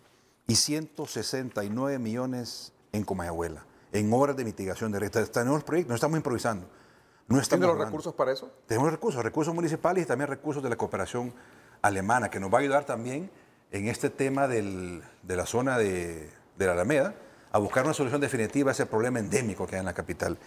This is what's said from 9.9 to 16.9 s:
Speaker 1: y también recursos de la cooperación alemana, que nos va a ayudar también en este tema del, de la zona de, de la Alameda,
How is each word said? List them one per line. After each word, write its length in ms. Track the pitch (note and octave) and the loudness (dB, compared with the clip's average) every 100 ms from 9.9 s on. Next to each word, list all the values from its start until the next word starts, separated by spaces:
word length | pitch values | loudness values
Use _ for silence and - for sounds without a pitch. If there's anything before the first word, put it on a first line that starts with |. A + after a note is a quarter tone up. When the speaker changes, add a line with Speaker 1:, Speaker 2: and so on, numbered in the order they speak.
| F3+ | 2
Speaker 1:
y 40 | E3 | 0
también 220 | B2+ C#3+ | 0 0
recursos 340 | C3+ D3+ C#3+ | -4 -4 -4
de 60 | C3 | -2
la 80 | A#2 | -2
cooperación 560 | G#2+ G2+ F#2 B2 B2 A#2 - - - - | -2 -2 -2 -4 -6 -10 -20 -20 -20 0
alemana, 480 | G#2 G2 F#2+ B2 B2 | 0 2 2 2 2
que 120 | G#2 | -2
nos 120 | F#2+ | 2
va 60 | A#2 | 2
a 20 | |
ayudar 240 | C#3 C#3 | 4 2
también 460 | C#3+ A#2 A#2+ C3+ F#3+ - - _ _ | 0 -4 -4 -6 -8 -14 -20 _ _
en 160 | G2 G2+ | -4 -4
este 240 | A#2+ C#3 | -2 -2
tema 380 | - C3+ C3+ C#3 | 0 0 2 2
del, 540 | A#2 G2+ F#2+ F2+ E2+ D#2 - | 2 -2 -4 -6 -8 -12 -14
de 140 | F2+ F2+ | -4 -2
la 100 | E2+ | 0
zona 320 | A#2 C3+ B2+ | 0 2 2
de, 500 | G#2 F#2 F2 E2 D2+ - - - | 2 2 -2 -6 -12 -18 -16 -2
de 80 | F#2 | 2
la 60 | |
Alameda, 420 | F2 F#2+ | 2 4